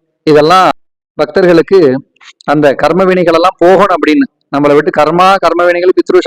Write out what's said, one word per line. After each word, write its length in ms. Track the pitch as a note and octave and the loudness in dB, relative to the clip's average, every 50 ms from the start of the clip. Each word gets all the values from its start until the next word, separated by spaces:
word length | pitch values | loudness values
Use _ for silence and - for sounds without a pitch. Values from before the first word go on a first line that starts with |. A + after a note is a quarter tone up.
| _ _ _ _ _ | _ _ _ _ _
இதெல்லாம் 460 | D#3 D3 D3+ D3 D#3 F3+ F#3 F3+ D#3 - - _ _ _ _ _ _ _ | 0 0 2 2 2 2 2 2 0 -2 -6 _ _ _ _ _ _ _
பக்தர்களுக்கு 920 | - D3+ - - G3 F#3 F3 F3 E3 C#3+ - G3 F#3+ E3 C3 B2+ C#3 - _ _ _ _ - _ _ _ | -8 -8 -4 -2 -2 0 2 2 0 0 0 0 2 2 2 0 -2 -8 _ _ _ _ -20 _ _ _
அந்த 300 | - D3 D3+ D3 C#3+ A#2+ | -4 -2 0 0 0 -2
கர்ம 300 | - - D3+ E3 F#3 F#3+ | 0 -2 -2 0 0 0
வினைகள் 300 | F#3 F#3 F#3 E3+ E3+ E3 | 0 0 0 0 0 0
எல்லாம் 220 | E3 E3+ F#3 F#3+ | 0 0 -2 -2
போகணும் 380 | _ E3+ F3 F#3+ G3 G3+ G3 F3+ | _ 2 2 2 2 2 0 -2
அப்படின்னு, 280 | D#3+ - D3+ D3+ C#3+ C3+ - _ _ _ _ - | -2 -2 -2 0 0 -2 -4 _ _ _ _ -6
நம்மளை 160 | C#3 D3 D3 C#3+ | -2 0 2 0
விட்டு 280 | D3 D3+ F#3 - D3+ | 0 0 -2 -2 -2
கர்மா, 340 | D3+ D3+ E3 F3 F#3 F#3 G3 | -2 0 0 0 2 2 2
கர்ம 280 | F#3 - E3+ E3 E3+ F3 | 0 0 -2 -2 0 -2
வினைகள், 240 | F3 F3 F3 F3 F#3 F3+ | -2 -2 0 -2 -2 -2
பித்ரு 260 | F3 E3+ - F#3 F3+ E3+ | -2 -2 0 -2 0 2